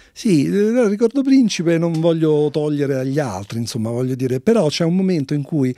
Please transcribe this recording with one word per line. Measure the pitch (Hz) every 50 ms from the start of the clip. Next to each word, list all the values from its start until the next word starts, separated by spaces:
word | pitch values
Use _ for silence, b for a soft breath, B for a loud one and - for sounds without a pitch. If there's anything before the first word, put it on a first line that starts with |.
| B B B
Sì, | - - 226 180 143 135
il | 165 180 202 208 220 233 254 240
ricordo | 196 208 208 233 220 - 277 262
principe | 277 269 277 247 208 - - 165 165 170
non | 165 170 170 165 160
voglio | 165 170 165 165 160 156 151 147 151 147
togliere | 143 156 151 151 151 147 143 135 139 131
agli | 131 135 135 151
altri, | 147 123 95 92 101 - 113 113
insomma, | 117 - - 117 110 113
voglio | 120 120 131 127 131
dire, | 123 131 127 127 131
però | - 220 233 226 165 151
c'è | - - 175
un | 165 175
momento | 190 190 185 185 156 135 - 151
in | 147 139
cui, | - 165 147 131 127 123